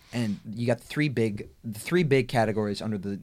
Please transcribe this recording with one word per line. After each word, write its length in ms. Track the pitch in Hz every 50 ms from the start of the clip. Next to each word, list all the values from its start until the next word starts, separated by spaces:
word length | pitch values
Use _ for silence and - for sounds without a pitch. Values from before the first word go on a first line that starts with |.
| - -
And 260 | - 120 117 107 98 - -
you 220 | 113 101 113 120
got 140 | 120 120 -
three 280 | - - - 151 151 147
big, 400 | 120 117 113 110 101 101 - - - _ -
the 140 | 117 107 110
three 240 | - - 170 180
big 260 | 175 135 139 135 123 -
categories 540 | - 120 110 107 101 110 107 104 101 -
under 160 | - 113 107 98
the, 180 | 92 101 101 87